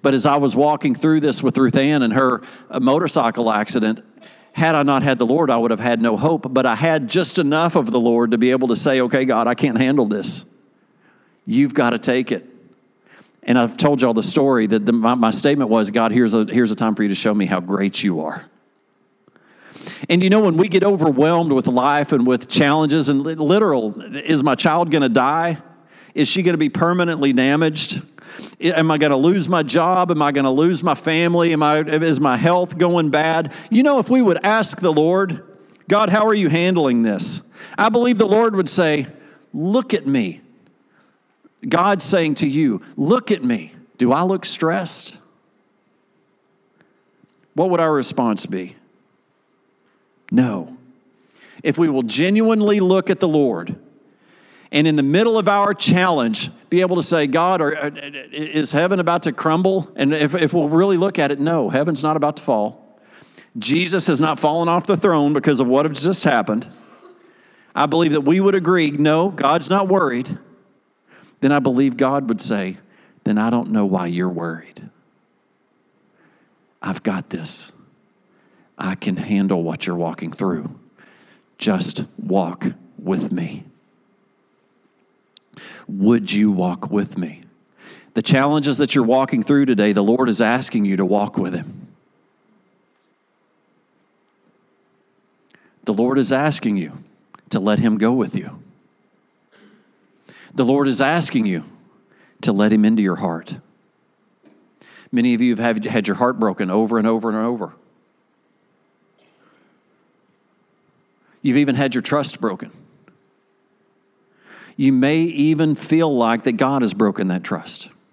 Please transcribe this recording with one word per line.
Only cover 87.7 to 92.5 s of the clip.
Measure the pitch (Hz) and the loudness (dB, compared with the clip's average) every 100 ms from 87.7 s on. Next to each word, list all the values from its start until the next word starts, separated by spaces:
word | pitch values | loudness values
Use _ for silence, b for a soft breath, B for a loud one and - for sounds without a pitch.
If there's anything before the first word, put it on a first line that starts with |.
| B B B B 117 | B B B B -6
The | |
challenges | 110 135 139 151 143 127 | 0 2 2 0 -2 -2
that | 143 143 | 0 2
you're | |
walking | 113 131 135 123 | 2 2 0 -2
through | 104 143 135 | 0 2 2
today, | 107 104 | 2 2
the | 101 | 2
Lord | 101 123 127 | 2 2 0
is | 107 | 0
asking | 113 123 131 117 101 | 0 0 -2 -2 -2
you | 95 | 0
to | 92 | 0
walk | 101 104 - | -2 -2 -4
with | 92 | -6
him. | 87 73 - - _ _ _ _ _ _ | -8 -12 -18 -20 _ _ _ _ _ _